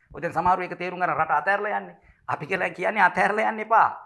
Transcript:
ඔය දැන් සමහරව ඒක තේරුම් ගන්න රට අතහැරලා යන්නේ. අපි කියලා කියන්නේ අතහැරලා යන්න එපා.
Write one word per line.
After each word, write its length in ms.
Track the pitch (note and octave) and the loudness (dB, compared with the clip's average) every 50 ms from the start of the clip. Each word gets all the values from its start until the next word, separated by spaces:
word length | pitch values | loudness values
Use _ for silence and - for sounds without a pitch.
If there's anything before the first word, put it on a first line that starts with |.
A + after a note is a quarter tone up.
| _ _ | _ _
ඔය 120 | - C#3+ | -10 -8
දැන් 120 | D3 E3 B2+ | -8 -4 -2
සමහරව 280 | F#3+ E3+ F3+ F#3 F#3 | 0 2 2 2 2
ඒක 160 | F3+ E3+ F3 E3+ | 0 -6 -8 -8
තේරුම් 220 | F3 F3+ F3+ F3+ | -8 -8 -4 -2
ගන්න 160 | F3+ E3 D3+ | -2 0 0
රට 140 | C3+ D#3+ - | 0 0 0
අතහැරලා 480 | D#3+ D3 - F#3+ G3+ G3+ G#3 G#3+ G3+ G3+ | 0 0 2 0 0 0 -2 -4 -4 -6
යන්නේ. 180 | G3 F3 E3+ - _ _ _ _ _ - | -6 -10 -14 -20 _ _ _ _ _ -6
අපි 180 | D#3 - D#3+ | -6 -6 -4
කියලා 240 | C#3 F#3+ F#3 F#3 F3+ | -4 -4 -2 -2 -4
කියන්නේ 320 | E3 F3 F3+ F#3+ G#3+ A3 | -4 -4 -4 -2 2 4
අතහැරලා 480 | F#3 F3 F3+ F3+ G3+ G3 G#3 G#3+ A3 G#3+ | 4 4 4 4 2 2 2 2 0 0
යන්න 100 | A3 G#3+ | -2 -4
එපා. 280 | G#3 A3 A3+ G#3 D3+ - - - - | 0 4 4 6 6 4 2 -4 -14